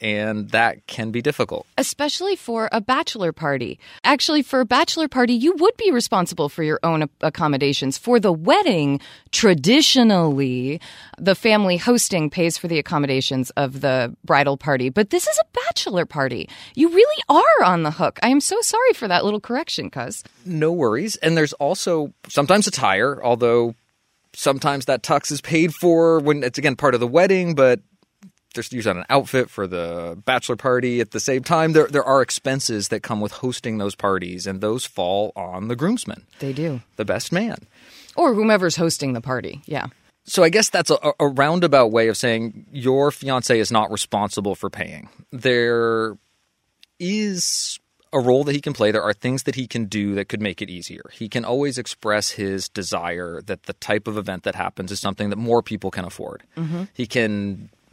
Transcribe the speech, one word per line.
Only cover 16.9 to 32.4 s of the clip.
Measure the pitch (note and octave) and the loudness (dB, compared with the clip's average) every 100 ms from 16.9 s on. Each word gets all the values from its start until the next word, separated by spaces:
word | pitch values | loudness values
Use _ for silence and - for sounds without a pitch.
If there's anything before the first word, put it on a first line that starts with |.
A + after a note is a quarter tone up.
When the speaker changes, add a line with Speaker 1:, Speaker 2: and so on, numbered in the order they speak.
| F4 C5+ D5+ - | 6 4 4 4
Speaker 2:
are | D4 C#5+ D5 | 4 6 6
on | F#3 E3+ | 4 4
the | D#3 | 0
hook. | D#3+ D#3 - | 0 -2 0
I | A#3 | 2
am | C#4 | 2
so | - G#4 | 2 -2
sorry | - A4 B4+ | 0 2 2
for | - G#3+ | 2 0
that | F3 | 0
little | G3+ G#3 | 0 -4
correction, | - B3 E4+ - G#2 | -4 -6 -6 -8 -8
cuz. | C#3 B2 - - _ | -10 -10 -12 -16 _
Speaker 1:
No | F3+ D#3+ D#3 | -8 0 0
worries. | F3 A#2+ A2+ G#3 - | 2 2 2 -2 -2
And | D#3+ E3 | 0 2
there's | D3+ | 0
also | - C#3+ F#3+ G3+ E3 D3 - - | 0 -2 -2 0 -2 -2 -10 -4
sometimes | D3 C#3+ G3+ G3+ | 0 4 4 4
attire, | C3+ A2 F#2+ C3 C#3+ | 0 2 2 2 0
although | B2 A#2+ A#2+ A#2+ A#2 A2+ _ _ _ _ _ | 0 2 4 4 2 -4 _ _ _ _ _
sometimes | - C#3+ C#3 D3+ C#3 | -4 -2 0 0 -2
that | C3 C3 | 0 -2
tux | - D3 - | 2 0 0
is | C#3+ | -8
paid | - D#3+ E3+ | -2 0 0
for | - F3 E3 E3 E3 | 2 2 4 4 4
when | D3 D3 | 2 0
it's, | B2+ C3 | -2 -2
again, | C#3+ B2+ | -2 2
part | C#3+ | 2
of | B2 | 2
the | A#2+ | 2
wedding, | D3+ F#3+ F#3+ F3 C#3+ | 4 4 4 2 4
but | C3 B2 - _ _ _ F#3 _ _ | 4 4 -2 _ _ _ -20 _ _
there's | - - | -12 -8
usually | B2 G#2+ | -4 -2
not | F2+ | -4
an | F2+ | 0
outfit | C#3 A2+ C3 A#2+ | 0 2 -2 -2
for | - F#2+ | -6 -6
the | F2 E2+ E2+ E2+ E2+ | -6 -6 -8 -10 -8
bachelor | A#2 B2+ - A#2 | -2 -2 -2 -4
party. | C3+ B2 B2 A#2+ | 0 0 0 -2
At | A2 | -2
the | A2+ | -4
same | - C3 | -2 -2
time, | B2 E3+ D#3+ | 0 2 4
there, | D#3 C#3 | 4 4
there | C#3+ | 0
are | C3 C3+ | 2 2
expenses | B2 - | 2 -2